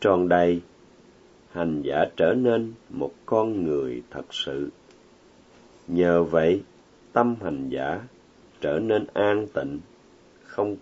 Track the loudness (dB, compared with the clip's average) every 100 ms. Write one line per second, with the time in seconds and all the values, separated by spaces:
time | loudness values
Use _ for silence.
0 | 2 4 4 4 4 2 -4 _ _ _
1 | _ _ _ _ _ -4 -2 -2 -2 0
2 | 0 2 2 2 2 2 -2 -10 -14 -8
3 | -8 -10 -2 0 0 -2 -2 -2 -4 -8
4 | -12 -14 -12 -10 -8 -6 -8 -10 _ -20
5 | _ _ _ _ _ -20 -20 -20 -4 2
6 | 4 4 4 2 2 2 -2 _ _ _
7 | _ 0 0 -2 -6 -6 -6 -6 -6 -6
8 | -10 -20 _ _ -20 -8 -4 -2 0 0
9 | -2 0 0 0 -2 -6 -6 -8 -14 -20
10 | _ _ _ _ -10 -6 -4 -6